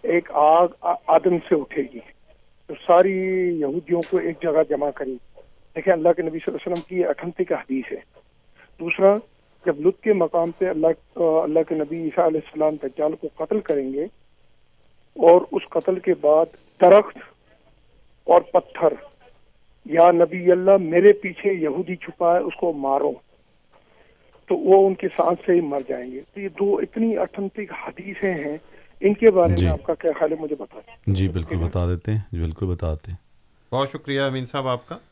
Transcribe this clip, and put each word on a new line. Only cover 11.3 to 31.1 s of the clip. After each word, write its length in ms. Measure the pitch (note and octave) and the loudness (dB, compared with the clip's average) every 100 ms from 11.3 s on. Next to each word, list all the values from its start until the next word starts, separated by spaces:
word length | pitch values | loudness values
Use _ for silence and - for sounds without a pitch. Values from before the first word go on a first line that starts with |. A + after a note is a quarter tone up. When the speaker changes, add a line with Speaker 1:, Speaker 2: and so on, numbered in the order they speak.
| D#3 D3+ D#3 D#3 | 0 0 0 -2
Speaker 1:
کے 60 | |
نبی 220 | D#3 D3 E3 | -4 -6 -6
عیسیٰ 300 | D#3+ F3+ F3 | -6 0 0
علیہ 140 | D#3 - | 0 -6
السلام 280 | D#3 D#3 D#3 | -2 -2 -2
دجال 320 | C3+ - D3+ D#3+ | -10 -4 -4 -4
کو 280 | D#3 - | -12 -10
قتل 160 | D#3+ G#3+ | -6 -6
کریں 320 | - D3 C3+ | -2 -4 -4
گے 120 | C3+ E3 _ _ _ _ _ _ _ _ _ _ | -6 -8 _ _ _ _ _ _ _ _ _ _
اور 260 | - E3 F3+ - | 2 6 6 4
اس 100 | G3 - | -8 -4
قتل 280 | E3+ E3+ F#3 | -4 -2 -4
کے 160 | F#3 | -2
بعد 680 | D#3+ D3 D#3 E3 - _ _ | 0 2 2 2 -6 _ _
درخت 380 | F3+ G3 G#3 - - _ _ _ _ _ _ _ _ _ | 8 8 6 -10 -20 _ _ _ _ _ _ _ _ _
اور 160 | - E3+ | 4 4
پتھر، 480 | E3+ F3+ - - E3 D3 - _ - _ _ _ _ _ | 4 -4 -4 -2 -2 -2 -14 _ -20 _ _ _ _ _
"یا 260 | - E3 F3 | -6 6 6
نبی 400 | E3+ E3+ F3+ F3 | 6 2 2 2
اللہ، 240 | F3+ F#3 G3 | 2 4 4
میرے 360 | E3 E3+ G3 | 4 4 6
پیچھے 400 | G3+ G3 F3 G3+ | 4 0 -6 -4
یہودی 440 | F#3+ D#3 C#3+ E3+ F3+ | -2 -2 -4 -6 -8
چھپا 380 | - - E3+ | -12 -2 0
ہے، 40 | F3 | 2
اس 160 | F#3+ - | -2 -4
کو 120 | F3 | -4
مارو،" 400 | D3 C#3 C#3 C#3+ B2+ _ _ _ _ _ _ _ _ _ _ _ _ _ | -4 -2 -2 -2 -6 _ _ _ _ _ _ _ _ _ _ _ _ _
تو 100 | F3 | -4
وہ 320 | F#3+ F#3+ G3 | 4 6 4
ان 60 | |
کی 120 | F#3+ F#3 - | 0 -6 -2
سانس 220 | F3 F3 - | -2 -2 0
سے 60 | |
ہی 80 | E3+ | 0
مر 180 | D3+ C#3+ C3 | 0 -6 -6
جائیں 240 | B2+ B2 | -10 -10
گے۔ 80 | C3 D#3 | -14 -16
تو 60 | G3+ | -12
یہ 80 | G3 | -12
دو 280 | - G3+ G3+ | -4 -2 -2
اتنی 420 | - A3+ A3+ G#3+ | -4 -2 -2 -2
اتھینٹک 540 | F3+ - G3 - G3 - - | -4 -6 -10 -10 -12 -12 -14
حدیثیں 480 | - G3 - G3 | -16 -16 -6 -4
ہیں، 240 | E3+ D3 D#3 - - - - | -4 -6 -10 -14 -20 -20 -4
ان 140 | F#3+ | -2
کے 160 | G#3 A3+ | 4 4
بارے 180 | F#3 E3+ | 4 2
میں 80 | F3 | 2
Speaker 2:
جی۔ 120 | E3+ | 0
Speaker 1:
آپ 140 | - | 0
کا 120 | - | -4
کیا 160 | D#3+ E3 D3 | -4 -4 -2
خیال 140 | D#3+ | -2
ہے؟ 40 | D#3 | -4
مجھے 140 | D3+ | -6
بتا 240 | D3 G2+ - | -10 -12 -18
دیں۔ 360 | - - - | -20 -12 -4